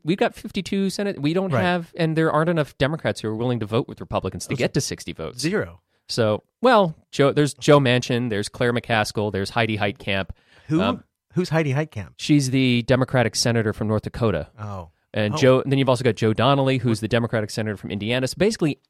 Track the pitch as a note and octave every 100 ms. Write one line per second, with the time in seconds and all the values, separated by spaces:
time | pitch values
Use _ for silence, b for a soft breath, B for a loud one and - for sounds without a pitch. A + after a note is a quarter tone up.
0 | D3+ G3 A#3+ - A3 G#3 F3 G3 G3 -
1 | G3+ - C#3+ F3 F#3+ C#3 F3+ F3+ E3+ -
2 | D#3+ D#3+ D#3+ D3+ D#3+ E3+ C#3 - C3+ D#3+
3 | A#2 G#2 A2 A2 A#2+ A#2+ G#2 A2+ - G#2+
4 | F#2+ G#2+ - F2+ - C#3 A#2+ D3 - E2+
5 | - D#2+ D#2+ B2 D3 G3+ F2+ F2 _ _
6 | - - A2 G#2 _ - B3 A3+ F3+ -
7 | _ - C#3 B2+ D3 - - D3 C3 B2
8 | - B2 B2 G#2 G#2 - B2 A#2+ - A2+
9 | G#2+ - G#2 F#2+ G2 A#2+ A2+ G#2 G#2 -
10 | - G2 F#2+ - b b b D#3 G3 -
11 | - _ _ - F3+ D#3+ D3+ C3 D#3 A2
12 | F2+ - - D3 C3 C3 C3 A#2+ A#2 B2+
13 | C3 B2+ A2+ - B2 A#2 G#2+ - G#2+ G#2+
14 | - - A2+ E2 C#2+ - G#2+ G2 E2 _
15 | _ G#2+ G#2+ G#2 B2+ C3 C3+ C#3 C3 A#2+
16 | B2 G#2 A2 A2 A#2+ C#3 C3+ C3 B2+ A2
17 | G#2+ A#2 A#2 A2+ G#2+ - G#2+ G2 - G2+
18 | G#2 B2 B2+ - G3+ A3 D#3 - -